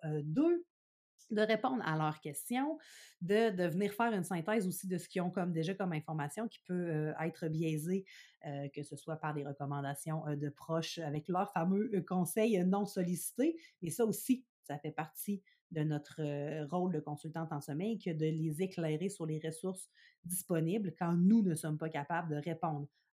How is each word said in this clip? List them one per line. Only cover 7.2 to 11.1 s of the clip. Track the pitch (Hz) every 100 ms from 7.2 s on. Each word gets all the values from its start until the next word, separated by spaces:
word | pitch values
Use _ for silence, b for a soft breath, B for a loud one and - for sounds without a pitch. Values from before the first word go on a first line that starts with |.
être | 165 165 165
biaisée, | 160 165 156 160 190 190 B B B 156
euh, | 139 147
que | 147
ce | 151 151
soit | - 156
par | 156
des | 147 143
recommandations, | 139 139 143 139 143 160 156 151
euh, | 147
de | 147
proches | 147 - 165 160 -
avec | 156